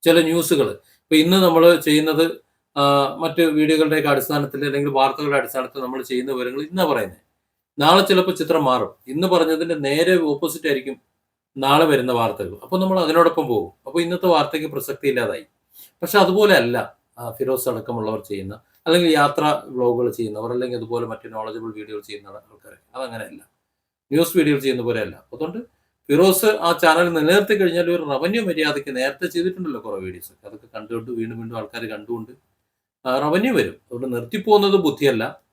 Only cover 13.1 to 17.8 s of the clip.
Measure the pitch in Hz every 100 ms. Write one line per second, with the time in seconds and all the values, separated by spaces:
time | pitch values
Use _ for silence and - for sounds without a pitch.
13.1 | 165 165 165 143 113 - _ - 170 170
14.1 | 175 180 160 147 156 151 143 - - 139
15.1 | 123 113 95 - _ _ _ - _ 170
16.1 | 208 185 185 208 175 120 120 - _ _
17.1 | - 120 110 127 131 131 113